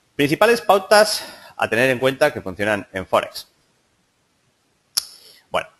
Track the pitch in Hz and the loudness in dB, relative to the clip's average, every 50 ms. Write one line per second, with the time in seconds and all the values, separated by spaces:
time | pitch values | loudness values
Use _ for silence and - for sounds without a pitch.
0 | _ _ _ - 143 139 156 - 208 226 233 233 - - 185 202 196 - 214 208 | _ _ _ -2 -2 0 0 2 2 2 2 2 2 2 2 2 2 4 4 4
1 | 214 208 - - - - - - - - - - 113 107 110 113 127 135 127 117 | 4 4 0 -8 -10 -12 -18 -20 -20 -14 -8 -6 -4 -2 0 2 2 2 0 2
2 | 131 131 135 131 156 147 - 107 90 95 90 95 101 107 107 101 92 - - 95 | 0 0 0 2 0 0 0 -4 -10 -10 -8 -4 -2 -2 -2 -2 -4 -6 -10 -10
3 | 90 - - 104 85 - - - - _ _ _ _ _ _ _ _ _ _ _ | -6 0 0 0 0 -2 -8 -14 -18 _ _ _ _ _ _ _ _ _ _ _
4 | _ _ _ _ _ _ _ _ _ _ _ _ _ _ _ _ _ _ - - | _ _ _ _ _ _ _ _ _ _ _ _ _ _ _ _ _ _ -8 -8
5 | - - - - - - - _ _ _ - 87 - - _ _ | -8 -10 -12 -20 -20 -20 -20 _ _ _ -6 -6 -6 -6 _ _